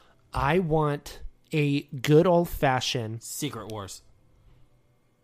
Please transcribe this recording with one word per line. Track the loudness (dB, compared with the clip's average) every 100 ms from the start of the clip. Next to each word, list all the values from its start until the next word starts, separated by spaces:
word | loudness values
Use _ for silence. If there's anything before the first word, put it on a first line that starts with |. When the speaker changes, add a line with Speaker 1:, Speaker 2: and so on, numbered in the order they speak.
| _ _ _
Speaker 1:
I | -4 0 0
want | 2 0 0 -2 -10 -14 -14 -16 _
a | -2 0 0
good | -4 -8 6 6 8
old-fashioned | 4 2 0 2 2 -2 -6 -6 -10
Speaker 2:
Secret | -12 -10 -8 -8 -10
Wars. | -10 -10 -14 -20 _ _ _ _ _ -20 _ _ _ _ _